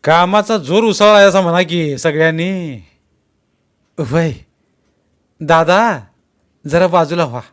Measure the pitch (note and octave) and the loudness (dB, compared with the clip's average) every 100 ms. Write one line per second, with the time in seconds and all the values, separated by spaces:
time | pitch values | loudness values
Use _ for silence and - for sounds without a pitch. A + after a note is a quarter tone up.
0 | - E3 F3 G#3 G#3 A3 C#3 F#3 A3+ G3 | 2 2 2 0 0 -4 -2 0 0 2
1 | G#3 G#3 G3+ F#3+ F3+ E3+ E3+ E3+ D#3 C3+ | 4 6 6 4 0 0 -2 -2 -4 -4
2 | E3 D3+ D#3+ D#3+ F3 F#3+ E3 A#2+ E2+ _ | -4 0 0 0 -4 -6 -8 -12 -18 _
3 | _ _ _ _ _ _ _ _ _ - | _ _ _ _ _ _ _ _ _ -10
4 | C3+ D#3 E3 A2+ - _ _ _ _ _ | -4 -2 -4 -6 -18 _ _ _ _ _
5 | _ _ _ _ D3+ E3 E3 F#3 A#3 D#3+ | _ _ _ _ 0 0 2 2 0 -4
6 | G2+ _ _ _ _ _ D3+ E3 F#3 F3+ | -10 _ _ _ _ _ -4 0 0 0
7 | D#3 E3+ D#3 A#2+ - | 0 -2 -4 -6 -16